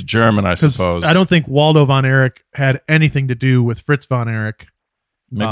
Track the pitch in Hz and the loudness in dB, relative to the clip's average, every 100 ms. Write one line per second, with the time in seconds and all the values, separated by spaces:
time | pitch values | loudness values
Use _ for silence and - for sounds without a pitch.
0 | 92 110 113 104 95 87 151 - 90 87 | -4 0 2 2 0 0 0 0 -2 0
1 | 151 175 185 170 127 139 151 156 139 135 | 2 2 2 0 0 0 2 4 2 2
2 | 131 135 131 - _ - 135 131 - 156 | 2 2 0 -2 _ -4 -2 -2 0 0
3 | 156 143 135 120 131 127 117 113 - 143 | 0 -2 -4 -2 0 2 0 -4 -4 -4
4 | - 123 117 110 107 - - _ _ _ | -2 -4 -4 -6 -8 -10 -18 _ _ _
5 | _ _ - 113 110 | _ _ -12 -6 -4